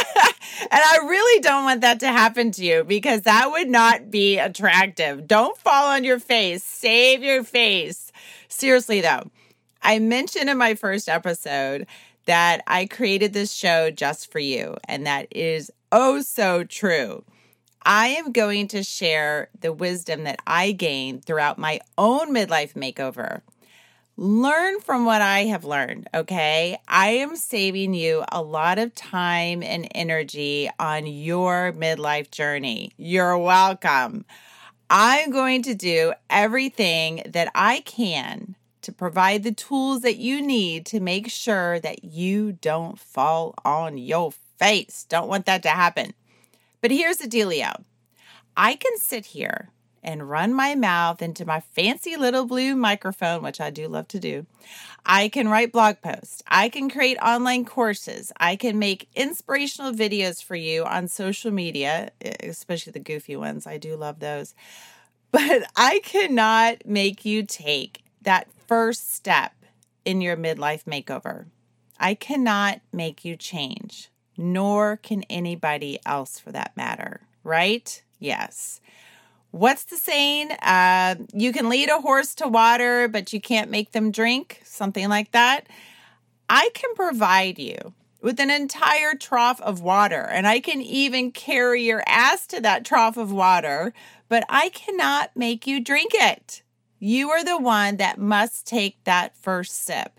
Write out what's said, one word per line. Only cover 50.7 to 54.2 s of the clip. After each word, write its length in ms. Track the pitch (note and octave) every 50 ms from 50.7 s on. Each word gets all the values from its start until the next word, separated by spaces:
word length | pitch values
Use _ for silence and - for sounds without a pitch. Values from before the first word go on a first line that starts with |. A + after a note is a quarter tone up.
| D4
mouth 480 | C#4 A#3 F#3 F3 E3+ E3+ E3+ E3+ - E3+
into 240 | E3+ D#3+ - F#3
my 140 | E3+ D#3 D#3+
fancy 540 | - - - E3+ F3+ G#3+ C#4 - - F4 E4
little 300 | D#4 C4+ B3 B3 C4 B3
blue 320 | A#3+ B3+ B3+ C4 C4+ C#4
microphone, 680 | C4 A#3+ G#3 G3+ G3+ - F#3+ G3 - F#3 E3+ E3+ E3+ D#3
which 160 | C#3 - -
I 120 | D#3 D3+
do 180 | D#3 D#3 D#3 D#3+
love 180 | D#3 D#3 E3 -
to 120 | - F#3+